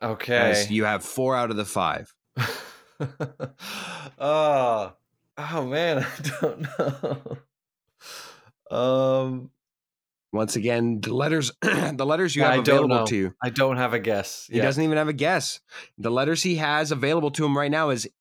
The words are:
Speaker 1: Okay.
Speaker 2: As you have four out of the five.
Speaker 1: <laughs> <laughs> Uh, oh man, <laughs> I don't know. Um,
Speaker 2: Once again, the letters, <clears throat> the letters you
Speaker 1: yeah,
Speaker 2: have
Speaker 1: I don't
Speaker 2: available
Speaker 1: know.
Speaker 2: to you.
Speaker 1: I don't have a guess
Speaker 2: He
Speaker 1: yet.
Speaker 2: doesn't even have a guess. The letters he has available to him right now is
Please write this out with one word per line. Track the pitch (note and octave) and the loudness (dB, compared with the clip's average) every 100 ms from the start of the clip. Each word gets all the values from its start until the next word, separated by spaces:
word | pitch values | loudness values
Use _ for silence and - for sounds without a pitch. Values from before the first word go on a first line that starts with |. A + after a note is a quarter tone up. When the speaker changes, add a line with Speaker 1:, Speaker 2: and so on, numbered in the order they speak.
Speaker 1:
Okay. | A#2 A2 - A#2+ | -6 -4 0 2
Speaker 2:
As | A#2 G#2 G#2 | 4 4 2
you | G#2+ | 2
have | G#2+ G2+ | 2 0
four | - - C3 B2+ | -4 -2 0 0
out | A#2+ | 0
of | G#2 | -2
the | G#2 | -4
five. | G#2 E2 D2+ - _ _ B2 | 0 0 -2 -8 _ _ -6
Speaker 1:
<laughs> | A2 - - - _ - | -6 -6 -12 -20 _ -10
<laughs> | C#3 - C#3 - C3 - - - - E3+ D3 - | -8 -8 -10 -10 -14 -14 -14 -12 -10 -12 -14 -4
Uh, | C#3 D#3 D3+ C#3 B2 A2 F#2+ - _ _ _ - | 0 2 4 4 4 2 -2 -10 _ _ _ -12
oh | D3 E3 B2+ | -8 -4 -2
man, | D3 E3+ C#3 | 0 0 0
<laughs> | |
I | - - D3 - | -2 -6 -8 -2
don't | D3+ - | -4 -4
know. | D3+ - C#3+ C3+ E3 C3+ - C3 _ _ _ _ _ _ - - - - _ _ - A2 | -8 -4 -4 -2 -6 -6 -10 -14 _ _ _ _ _ _ -20 -18 -18 -20 _ _ -6 -2
Um, | B2+ C3 C3 C3 C3 B2+ C3 _ _ _ _ _ _ _ _ | 2 2 2 2 0 -6 -10 _ _ _ _ _ _ _ _
Speaker 2:
Once | G#2+ G#2+ A#2+ | -2 0 0
again, | A2+ A#2 A#2 A2 | 0 2 0 0
the | A2 | -2
letters, | B2 D3+ D#3+ C3 - | -2 0 0 -2 -2
<clears throat> | |
the | D4 - D3 C#3 C#3 | 0 0 0 -2 0
letters | D#3+ F3+ C#3+ | 2 2 2
you | |
Speaker 1:
yeah, | C3 | 4
Speaker 2:
have | C3 | 4
Speaker 1:
I | |
don't | B2 C#3+ | 6 6
Speaker 2:
available | C#3+ B2 | 6 4
Speaker 1:
know. | A2 | 2
Speaker 2:
to | G#2+ | 0
you. | F#2+ - | -2 -4
Speaker 1:
I | B2 | -4
don't | B2 C3+ B2+ | 0 2 2
have | B2 | 0
a | A#2 | 0
guess | A2+ G2+ G2 - - | 0 0 -2 -10 -4
Speaker 2:
He | A2+ | 0
Speaker 1:
yet. | |
Speaker 2:
doesn't | C3 C#3 | 2 2
even | D#3+ D3+ | 2 2
have | D3+ | 0
a | |
guess. | C#3 D3 F3+ C#3 - _ - - - | 0 0 0 -2 -8 _ -20 -18 -6
The | A2+ | -2
letters | B2 C#3+ E3 | 0 2 0
he | F#3 E3 | 0 0
has | D3+ D3+ D3+ | 0 0 0
available | C#3+ C3+ E3 D3 | 0 2 2 0
to | C#3+ D3+ | 0 0
him | C#3 | 2
right | C#3+ | 2
now | D3+ D#3 | 0 0
is | B2 - _ | -2 -4 _